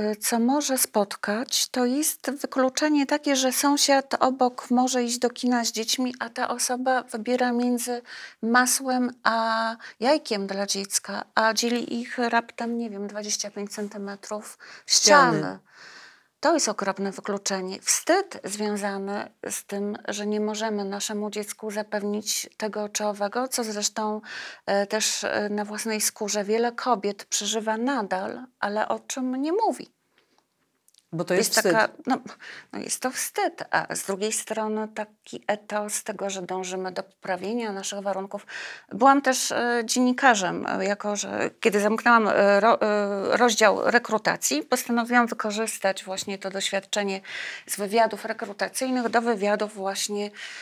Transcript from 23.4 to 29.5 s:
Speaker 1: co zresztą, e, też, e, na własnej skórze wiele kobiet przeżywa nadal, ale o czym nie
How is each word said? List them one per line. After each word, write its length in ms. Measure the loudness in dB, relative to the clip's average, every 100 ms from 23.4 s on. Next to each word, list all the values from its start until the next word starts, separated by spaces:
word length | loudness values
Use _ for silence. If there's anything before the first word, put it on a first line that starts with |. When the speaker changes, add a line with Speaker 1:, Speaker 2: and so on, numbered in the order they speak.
| -2
Speaker 1:
co 160 | -4
zresztą, 580 | -4 -2 -4 -2 -4 -4 -8 -12 -14 -10 0
e, 220 | 0 2
też, 360 | 0 0 -2
e, 260 | -2 -2 -2
na 160 | -4 -4
własnej 360 | -6 -4 -2
skórze 420 | -2 -2 -4 -2
wiele 280 | 0 2 0
kobiet 540 | -2 0 0 0 -6 -6
przeżywa 520 | -4 -2 -2 -2 0
nadal, 640 | 0 0 -2 -2 -4 -8 -14 _
ale 280 | -4 -2 -2
o 120 | -4
czym 360 | -6 -6 -4 -2
nie 180 | 0